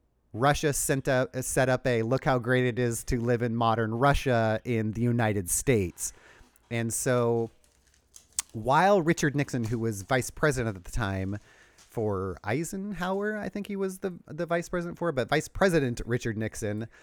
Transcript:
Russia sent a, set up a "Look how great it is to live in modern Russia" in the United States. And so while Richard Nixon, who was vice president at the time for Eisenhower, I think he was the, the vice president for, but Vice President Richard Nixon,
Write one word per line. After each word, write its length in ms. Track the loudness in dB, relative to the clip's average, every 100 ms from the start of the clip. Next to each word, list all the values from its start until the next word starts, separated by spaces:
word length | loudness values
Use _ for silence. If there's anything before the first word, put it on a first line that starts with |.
| _ _ _
Russia 400 | 0 2 4 2
sent 340 | 0 0 0 2
a, 220 | 2 0 -4
set 260 | -2 2 2
up 180 | 2 2
a 160 | 2
"Look 220 | 2 0
how 140 | 2 0
great 260 | 2 2
it 140 | 2 2
is 260 | 0 -2
to 160 | -2 0
live 220 | 2 0
in 120 | 0
modern 380 | 0 2 2 0
Russia" 640 | 2 4 4 2 2 2 0
in 280 | 0 -2 0
the 100 | 0
United 480 | 0 2 2 0 0
States. 640 | 0 2 2 2 -4 -10 -12 -20 -20 -20 _ -6
And 240 | -4 -2
so 560 | -2 0 2 2 2 -2 _ _ _ _ _ _ -20 _ -12 -10
while 480 | -4 2 4 6 4
Richard 360 | 4 2 0 0
Nixon, 280 | -2 -2
who 140 | -2 -2
was 240 | -2 -4
vice 260 | -2 -2 -2
president 480 | -2 0 0 -2 -4
at 80 |
the 60 | -6
time 480 | -4 -2 -2 -4 -6 -10 -20 _ _
for 600 | -12 -4 -2 -2 -4 -6
Eisenhower, 920 | -4 -4 -4 -8 -8 -6 -4 -2 -4 -4
I 120 | -6
think 200 | -8 -8
he 80 | -4
was 220 | -4 -4
the, 140 | -8 -10 -12
the 180 | -8
vice 240 | -2 -2 -2
president 300 | -6 -6 -4
for, 140 | -4
but 160 | -2 0
Vice 180 | -2 -2
President 540 | 0 2 4 2 -2
Richard 320 | -2 -2 -2 -4
Nixon, 520 | -4 -4 -6 -4 -8 -14